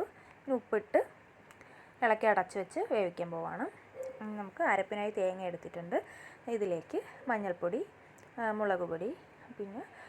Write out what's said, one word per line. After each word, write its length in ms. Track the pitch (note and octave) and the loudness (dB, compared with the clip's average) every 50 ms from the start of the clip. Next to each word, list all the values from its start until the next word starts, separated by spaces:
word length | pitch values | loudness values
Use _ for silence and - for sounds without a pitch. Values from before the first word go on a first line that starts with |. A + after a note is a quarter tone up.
| G4+ - - - - - - - - C#4 | 0 0 -4 -12 -20 -20 -20 -12 -4 -2
ഇനി 60 | C4 | -2
ഉപ്പിട്ട് 520 | A#3 - - A3+ G#3 G#3 - - E4 - - - - - - - - - - - - - - - - - - - - | -2 0 0 0 0 2 4 4 4 4 2 -2 -18 -20 -20 -20 -20 -20 -20 -20 -20 -20 -20 -20 -20 -20 -20 -2 2
ഇളക്കി 260 | B3+ A3+ A3 A3 A3+ A3 | 4 6 6 6 6 6
അടച്ച് 320 | G3+ F#3+ F3+ - - G3+ | 6 6 4 2 0 -4
വെച്ച് 200 | F#3 - - D#4+ | -4 -4 -2 -2
വേവിക്കാൻ 520 | G#4+ A#4+ C#4+ A3 F#3+ F3 F3 - F3 E3+ | -2 2 2 2 2 2 0 -2 -4 -4
പോവാണ്. 380 | E3+ E3 E3 E3 E3 F3+ B3+ G4+ - - - - - C5 C5 C5 - - G#3+ | -4 -4 -4 -4 -4 -4 -6 -6 -8 -10 -18 -16 -12 -10 -10 -10 -10 -10 -8
ഇനി 140 | G#3+ G#3+ G#3 | -8 -6 -6
നമുക്ക് 260 | G3+ F#3+ - - E4+ | -8 -6 -2 0 4
അരപ്പിനായി 460 | C#4+ G#3 F#3+ F#3 - A3 G#3 G#3 G#3 | 4 4 4 4 2 0 -2 -2 -2
തേങ്ങ 340 | G#3 G#3+ F#3 F#3 F#3 F#3+ F#3+ | 0 0 0 0 0 -2 -4
എടുത്തിട്ടുണ്ട്. 600 | F3+ F3 D#3+ - E3 - F3 E3+ F3 A3 D#4 - - - - - - - - - B3 | -6 -6 -6 -8 -10 -10 -10 -4 0 0 0 0 -2 -8 -18 -18 -18 -20 -14 -6 -4
ഇതിലേക്ക് 540 | A#3 G#3+ G3+ F#3+ F3 D#3+ - - - F#4+ - - - - - - | -2 0 0 0 0 -2 -2 -4 -4 -4 -4 -6 -10 -8 -4 -2
മഞ്ഞൾപ്പൊടി, 580 | A#3 G#3+ G3+ F#3+ F3 - F3 F3 F#3 C4+ G4+ - - - - - - - - - - - | 0 0 0 -2 -2 -2 -2 -2 0 -2 -4 -6 -10 -18 -20 -20 -20 -20 -20 -16 -8 -4
ആ, 120 | A#3 A3 | -2 -2
മുളക് 280 | G#3+ G#3+ G#3+ G3+ F#3+ F3+ | 0 0 2 2 2 2
പൊടി, 380 | F3+ E3+ E3 E3 F#3 A#3 E4+ - - - - - - - A#3+ - | 0 -2 -4 -4 -4 -6 -6 -8 -12 -20 -20 -20 -20 -16 -12 -10
പിന്നെ, 260 | G#3 G3 G3 B3 G4 - - - - | -10 -10 -8 -10 -12 -12 -14 -18 -18